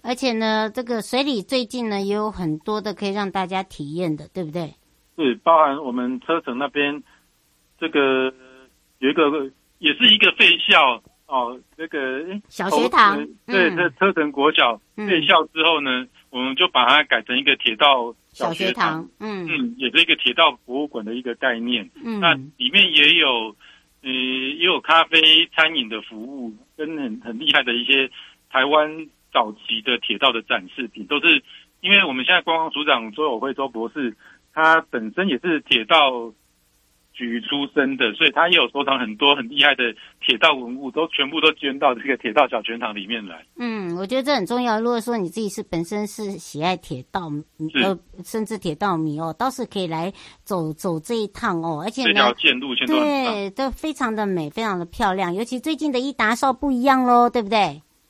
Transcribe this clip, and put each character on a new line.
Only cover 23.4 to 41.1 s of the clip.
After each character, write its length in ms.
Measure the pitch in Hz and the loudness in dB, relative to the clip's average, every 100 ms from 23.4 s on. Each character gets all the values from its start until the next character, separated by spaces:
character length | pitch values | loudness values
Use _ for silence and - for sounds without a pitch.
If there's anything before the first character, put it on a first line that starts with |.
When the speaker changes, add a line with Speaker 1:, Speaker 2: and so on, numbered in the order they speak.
| 110 104 - - _ _ | -2 -10 -20 -20 _ _
Speaker 2:
呃， 60 | 135 | -6
也 560 | 131 127 131 131 151 175 | -4 -4 -4 -6 -2 0
有 140 | 151 | 0
咖 220 | - 165 160 | 2 4 4
啡、 140 | 160 160 160 170 - | 4 6 6 4 2
餐 200 | 160 160 | 0 0
饮 120 | 113 | -6
的 120 | 110 | -6
服 200 | 98 107 | -10 -14
务， 320 | 120 139 117 107 _ - | -14 -10 -12 -12 _ -10
跟 220 | 151 156 | -8 -6
很， 220 | 131 110 | -8 -8
很 180 | 120 113 | -10 -6
厉 120 | 151 | 0
害 100 | 147 | 2
的 100 | 123 | 2
一 100 | 120 | 0
些 260 | 120 135 131 - - _ _ | 2 2 0 -4 -20 _ _
台 160 | 131 135 | 0 4
湾 420 | 151 151 156 156 _ _ | 4 2 -2 -14 _ _
早 200 | 139 110 | -2 -2
期 280 | 107 - 113 | -4 -8 -6
的 140 | 110 120 | -2 -2
铁 200 | - 101 | -2 0
道 140 | 139 | 0
的 100 | 113 | 0
展 240 | 104 120 139 - | -2 -4 -6 -10
示 120 | 117 | -10
品， 180 | - 98 | -10 -6
都 120 | 147 | -2
是 240 | 165 147 - - _ _ | 2 2 0 -20 _ _
因 80 | 185 | 2
为 140 | 202 | 2
我 100 | 180 | 2
们 120 | 131 131 | -2 2
现 80 | |
在 80 | 180 | 2
观 160 | 165 165 | 2 0
光 140 | 160 | 0
署 120 | 143 | -2
长 280 | 151 127 113 | 0 0 0
周 120 | 104 | -4
友 160 | 151 113 | -2 -2
辉 140 | 131 | -4
周 140 | - 139 | -4 -6
博 220 | 113 113 | -6 -8
士， 260 | 151 123 - - _ _ | -4 -6 -8 -18 _ _
他 280 | - 160 160 - | 2 6 6 2
本 200 | 123 110 104 | -6 -6 -4
身 120 | 196 | -2
也 120 | 123 | -2
是 200 | 180 151 | -2 -2
铁 220 | - 127 107 | 0 -2 2
道 460 | 165 139 123 113 - _ _ _ _ _ _ _ | 4 4 0 -8 -16 _ _ _ _ _ _ _
局 260 | - 123 117 | -10 -6 -6
出 260 | 110 143 139 151 | -4 -6 -4 0
身 200 | 135 131 | 0 0
的， 160 | 120 | -2
所 120 | 98 156 | 2 0
以 60 | |
他 180 | 143 170 | 2 4
也 60 | 175 | 4
有 120 | 120 | 2
收 140 | 139 | 0
藏 140 | 139 135 | 0 0
很 180 | 117 107 | -2 0
多 180 | 143 143 | 2 2
很 120 | 117 | 0
厉 160 | 143 | 2
害 120 | 143 135 | 4 4
的 180 | 120 107 - _ | 0 -4 -14 _
铁 160 | - 120 | -2 4
道 160 | 165 | 4
文 220 | 139 120 131 | 2 -4 -10
物， 140 | 139 | -6
都 180 | 151 | -4
全 200 | 160 | -2